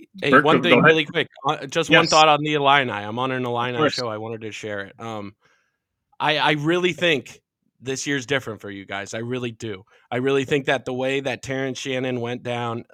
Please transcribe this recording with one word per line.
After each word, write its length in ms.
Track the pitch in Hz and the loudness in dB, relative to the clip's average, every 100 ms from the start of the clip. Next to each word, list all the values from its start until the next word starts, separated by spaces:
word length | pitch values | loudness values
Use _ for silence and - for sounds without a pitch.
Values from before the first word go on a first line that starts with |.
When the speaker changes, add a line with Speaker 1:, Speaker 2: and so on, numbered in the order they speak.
| - - | -20 -6
Speaker 1:
Hey, 80 | 143 | 4
Speaker 2:
Burke, 160 | 135 147 | 6 6
Speaker 1:
one 120 | 165 | 4
Speaker 2:
go, 60 | |
go 60 | 175 | 6
Speaker 1:
thing 100 | 120 | 6
Speaker 2:
ahead. 60 | 151 | 6
Speaker 1:
really 200 | 160 156 | 6 2
quick, 220 | 175 135 - 139 | -2 -4 -4 -4
uh, 180 | 151 139 | -4 -4
just 220 | 170 156 | -4 4
one 120 | 160 | 4
Speaker 2:
Yes. 60 | 165 | 6
Speaker 1:
thought 180 | 160 156 | 6 6
on 140 | 147 | 6
the 100 | 151 151 | 2 2
Illini. 360 | 139 143 127 | 4 4 2
I'm 260 | 104 104 117 | -4 -6 -4
on 140 | 131 | -2
an 140 | 127 123 | -2 -2
Speaker 2:
Of 40 | |
Speaker 1:
Illini 260 | 120 123 120 | -2 -2 0
Speaker 2:
course. 160 | 127 | 0
Speaker 1:
show. 160 | 127 123 | -2 -6
I 80 | 107 | -6
wanted 240 | 110 113 | -8 -10
to 100 | 110 | -10
share 300 | 101 110 101 | -10 -8 -8
it. 180 | 98 - | -10 -12
Um, 360 | 113 110 101 - _ _ _ _ _ _ _ _ | -10 -10 -12 -16 _ _ _ _ _ _ _ _
I, 180 | 143 151 | 0 2
I 140 | 139 | 2
really 380 | 151 147 180 180 | 0 0 0 0
think 460 | 165 175 139 - - _ _ _ _ | 0 0 0 -4 -20 _ _ _ _
this 240 | 120 135 147 | -10 -8 -4
year's 200 | 143 117 | -4 -2
different 360 | 139 120 104 | -4 -4 -12
for 80 | 104 | -12
you 160 | 98 95 | -14 -10
guys. 280 | 98 101 | -10 -8
I 60 | 113 | -10
really 320 | 120 127 123 | -6 -6 -6
do. 340 | 110 113 95 - _ _ | -8 -10 -10 -14 _ _
I 60 | 120 | -2
really 260 | 131 139 131 | 0 0 0
think 200 | 151 131 | -2 0
that 200 | 135 131 | -2 -2
the 80 | |
way 280 | 127 131 139 | -4 -2 -2
that 200 | 135 113 | -4 -6
Terrence 360 | - 135 135 123 | -6 -4 -4 -6
Shannon 400 | 139 127 131 127 | -6 -4 -4 -4
went 240 | 117 123 | -6 -6
down, 420 | 123 120 120 117 - | -6 -6 -4 -8 -12